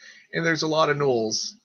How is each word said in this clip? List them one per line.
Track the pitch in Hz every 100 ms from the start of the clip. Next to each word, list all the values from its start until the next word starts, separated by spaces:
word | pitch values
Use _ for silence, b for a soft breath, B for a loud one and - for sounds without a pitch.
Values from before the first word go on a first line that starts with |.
| B B B
and | 165
there's | 165 156
a | 156
lot | 156 151
of | 143
gnolls | 143 120 110 110 - -